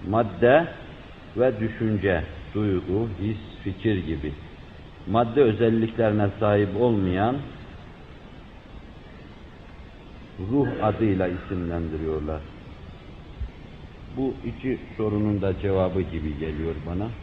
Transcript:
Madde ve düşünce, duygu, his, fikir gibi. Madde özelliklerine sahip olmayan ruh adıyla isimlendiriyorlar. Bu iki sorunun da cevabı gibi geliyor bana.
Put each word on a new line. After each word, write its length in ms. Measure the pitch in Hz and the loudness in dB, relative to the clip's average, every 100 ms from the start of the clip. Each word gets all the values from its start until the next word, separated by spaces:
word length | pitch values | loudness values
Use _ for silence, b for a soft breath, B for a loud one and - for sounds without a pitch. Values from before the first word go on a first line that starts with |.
| 87 | 2
Madde 560 | 110 110 87 120 147 170 - - - - - - 107 | 2 2 6 8 8 6 -6 -14 -16 -16 -18 -10 2
ve 240 | 123 107 | 2 2
düşünce, 640 | 110 - 113 104 98 87 71 - - | -4 0 2 4 4 2 0 -10 -6
duygu, 540 | 104 104 92 - 95 117 87 | 0 2 2 2 0 0 -2
his, 160 | 101 107 - - | -2 -2 -8 -8
fikir 420 | 101 92 113 98 78 | -8 0 2 2 0
gibi. 260 | 78 73 71 - - - - - - - | -2 -4 -6 -14 -16 -16 -16 -18 -12 2
Madde 320 | 107 117 120 | 4 4 6
özelliklerine 840 | 123 104 117 113 113 120 113 107 101 - | 6 6 4 6 2 2 4 4 2 2
sahip 280 | 107 104 101 101 | 4 6 4 4
olmayan 560 | 120 107 95 92 110 139 139 - - - - - - - - - - - - - - - - - - - - - - - - - - - - - 92 | 4 4 2 4 2 0 -6 -12 -16 -16 -16 -18 -18 -18 -18 -18 -18 -20 -18 -18 -16 -18 -18 -18 -18 -18 -18 -18 -18 -16 -18 -18 -18 -16 -16 -8 0
ruh 160 | 135 127 - | 2 2 2
adıyla 460 | 107 98 110 95 90 | 2 4 2 4 2
isimlendiriyorlar. 1120 | 90 - 92 85 82 82 78 80 78 76 78 - - - - - - - - - - - - - - - - - 123 | -2 -4 -4 -2 -2 -2 -2 -2 -2 -2 -6 -8 -16 -16 -16 -16 -16 -16 -16 -16 -10 -10 -10 -16 -16 -16 -16 -10 -2
Bu 180 | 131 - | -2 -2
iki 340 | 117 113 131 117 - - | -8 -4 -4 -4 -6 -2
sorunun 460 | 107 104 107 101 | 0 2 2 2
da 180 | 95 92 | 2 0
cevabı 400 | 101 95 92 92 | 2 4 4 2
gibi 380 | 80 82 76 71 | 0 -2 -4 -4
geliyor 360 | 78 76 82 73 76 | -4 -4 -4 -4 -4
bana. 220 | 90 107 110 | -4 -4 -6